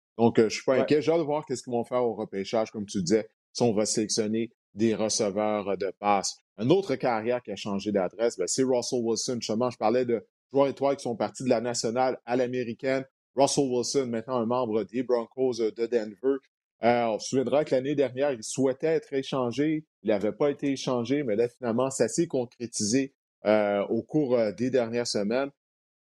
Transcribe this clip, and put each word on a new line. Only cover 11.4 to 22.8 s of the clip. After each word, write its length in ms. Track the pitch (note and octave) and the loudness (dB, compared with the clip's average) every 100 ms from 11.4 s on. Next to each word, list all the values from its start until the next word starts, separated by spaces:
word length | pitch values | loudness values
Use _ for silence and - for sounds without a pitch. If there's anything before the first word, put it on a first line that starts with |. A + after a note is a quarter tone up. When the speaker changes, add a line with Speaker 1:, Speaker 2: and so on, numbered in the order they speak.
Speaker 1:
de 60 | C3 | 0
la 120 | A#2 | 2
nationale 580 | A#2+ A#2 A#2+ A#2+ C3 - A#2 | 2 -2 -2 0 0 0 -2
à 100 | B2+ | 0
l'américaine. 680 | B2 B2+ A#2 A2 C3+ C3+ C3 _ _ A#2+ | 0 -2 -6 -4 -2 -2 -4 _ _ 0
Russell 300 | C#3 - C3+ | 2 2 0
Wilson, 340 | B2 A#2+ C#3 B2+ | 0 0 -2 -2
maintenant 300 | A2+ B2 B2+ | -4 -2 -2
un 80 | A2+ | 0
membre 380 | B2 A#2 G#2+ | 0 0 -2
des 180 | G2 A#2 | -2 -6
Broncos, 580 | A#2+ A#2+ A2+ C3+ C3 A2+ | 0 -2 -2 -2 -2 0
euh, 120 | A2 | -2
de 160 | G2+ A#2 | -2 -2
Denver. 500 | A#2 G#2+ G#2 C3 C3+ - _ _ _ | -2 -2 -4 -2 -2 -6 _ _ _
Euh, 220 | A#2 A#2+ A#2 | 2 2 2
on 120 | G2+ | -2
se 120 | - | -2
souviendra 360 | C3 A#2 C3+ D#3 | -2 2 0 2
que 80 | |
l'année 220 | C3 C3 D3 | 0 0 0
dernière, 380 | B2+ B2 C#3+ | 0 0 -2
il 100 | A#2+ | -2
souhaitait 420 | - - C3 B2+ D#3+ D#3+ | -6 -2 0 0 0 0
être 140 | - | -2
échangé. 720 | C#3 C3 C#3 B2 A#2 D#3 D#3 - _ | -6 -4 -2 -2 0 0 -2 -6 _
Il 60 | G2+ | -2
n'avait 220 | G#2 G#2 | 0 0
pas 200 | - D3 | 0 0
été 200 | C#3+ C#3+ | 0 -2
échangé, 520 | C3 - B2 A#2 C#3+ | -2 -2 -2 0 -2
mais 120 | C3 G#2 | 0 0
là, 120 | A#2+ | 0
finalement, 420 | - A#2+ A2+ C3+ | 0 -2 0 0
ça 180 | - A2+ | 0 0
s'est 200 | - E3+ | 0 -2
concrétisé, 880 | C3+ A#2+ - A#2 - | -2 -4 -8 -10 -4